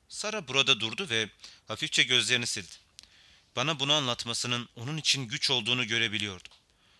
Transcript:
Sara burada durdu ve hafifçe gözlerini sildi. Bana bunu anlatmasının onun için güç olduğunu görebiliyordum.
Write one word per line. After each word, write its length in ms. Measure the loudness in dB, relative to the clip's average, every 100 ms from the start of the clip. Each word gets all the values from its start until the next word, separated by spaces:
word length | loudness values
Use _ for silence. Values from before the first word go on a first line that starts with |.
| _
Sara 380 | -6 -4 -4 0
burada 320 | 2 4 4
durdu 300 | 2 -4 0
ve 200 | 0 0 -6 -20 -18 -10
hafifçe 360 | -6 0 2
gözlerini 440 | 4 4 4 2 0
sildi. 280 | -4 -8 -16 _ -20 -20 -20 -20 -20 _ -2
Bana 240 | -2 0
bunu 140 | 2
anlatmasının 760 | 2 2 -2 -4 -4 -2 -4 -4 -10
onun 220 | -8 -2
için 300 | 0 0 -2
güç 220 | -2 0
olduğunu 380 | 0 2 0 0
görebiliyordum. 640 | 0 0 0 -4 -6 -14 -20 _ _ _